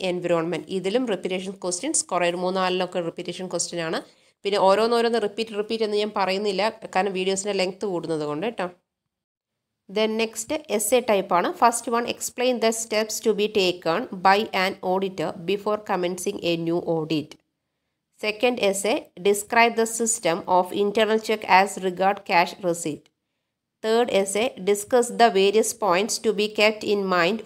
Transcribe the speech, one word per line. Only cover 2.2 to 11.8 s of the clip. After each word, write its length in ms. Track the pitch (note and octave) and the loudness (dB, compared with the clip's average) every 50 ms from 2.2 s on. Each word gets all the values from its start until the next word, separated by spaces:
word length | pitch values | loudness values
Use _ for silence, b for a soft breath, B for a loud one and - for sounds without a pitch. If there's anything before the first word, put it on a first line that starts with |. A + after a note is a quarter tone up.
| F3 F3 | 0 0
ഒരു 80 | F3 F#3 F3+ | 0 0 -2
മൂന്നാലിനൊക്കെ 600 | F#3 F#3 F#3+ F#3 F#3 F3+ F#3 F#3 F3+ - F#3 E3+ E3 | -2 0 0 0 0 0 -2 -2 -2 -4 -4 -4 -4
റിപ്പീറ്റേഷൻ 400 | - - E3+ - F3 - F#3 F3+ F#3 | -6 -8 -10 -10 -10 -10 -8 -6 -6
ക്വസ്റ്റ്യൻ 280 | E3+ - - F3+ E3+ E3 D#3+ | -6 -6 -6 -6 -6 -4 -4
ആണ്. 120 | G3 C4+ b b b b b b b b - | -4 -6 b b b b b b b b -4
പിന്നെ 160 | G3+ G3+ F#3+ F#3 F#3+ | -2 2 4 4 6
ഓരോന്നോരോന്ന് 540 | G3 G#3 A3+ A#3 A#3 A#3 A#3 A#3 A#3 A3+ G#3 G3+ | 6 4 4 2 2 2 2 2 0 0 -2 -2
റിപ്പീറ്റ്, 300 | G#3 G#3+ A3+ - G3+ G3+ | -4 -6 -6 -4 -4 -6
റിപ്പീറ്റ് 240 | G#3+ G#3+ A3+ A3 A3 G#3 | -4 -4 -4 -4 -2 -2
എന്ന് 160 | G#3 G#3 G#3+ | 0 -2 -2
ഞാൻ 80 | G#3+ G#3 G#3 | -2 -2 -2
പറയുന്നില്ല, 420 | F#3+ F#3 F#3+ G3 G#3+ G#3 F#3+ F#3 G#3 A3 - - - F#3 - | 0 0 0 0 -2 -2 0 0 0 -2 -2 -6 -12 -4 -2
കാരണം 200 | F#3 F#3+ G3+ F3+ F#3 | 0 0 0 -2 -2
വീഡിയോസിൻ്റെ 360 | F#3 F#3+ F#3+ F#3+ G3 G#3 G3 F#3+ | -2 -2 -2 -2 -2 -2 -2 -2
ലെങ്ത് 260 | F#3 F#3+ F#3+ - A3 G3+ F3+ | -2 -2 -4 -6 -6 -4 -4
കൂടുന്നത് 320 | E3 D#3+ D#3+ E3 D3+ D3+ D3 | -4 -4 -4 -4 -2 -2 -4
കൊണ്ട് 140 | D3 D3+ G3 B3 | -4 -4 -4 -6
കേട്ടോ. 180 | A#3 - F3+ F3 F3 _ _ _ _ _ _ _ _ _ _ _ _ _ _ _ _ _ _ _ _ _ _ - F#3+ | -6 -6 -8 -8 -8 _ _ _ _ _ _ _ _ _ _ _ _ _ _ _ _ _ _ _ _ _ _ -6 -2
Then 200 | G#3+ A3 A3 A3 A3 | 0 0 0 0 -2
next 320 | A3+ A3 - - - - D4+ D#4 - - G#3 | -2 -4 -4 -10 -8 -6 -6 -6 -4 -4 -2
essay 240 | A3+ A#3 - B3+ B3 B3 - | -2 0 2 2 2 2 2
type 220 | G#3 F#3+ F#3 G3 F#3 | 2 2 2 2 2
ആണ്. 120 | F3 G3+ D4+ F4+ - | 2 2 0 0 2
First 260 | B3 A#3 A#3 - | 2 2 2 0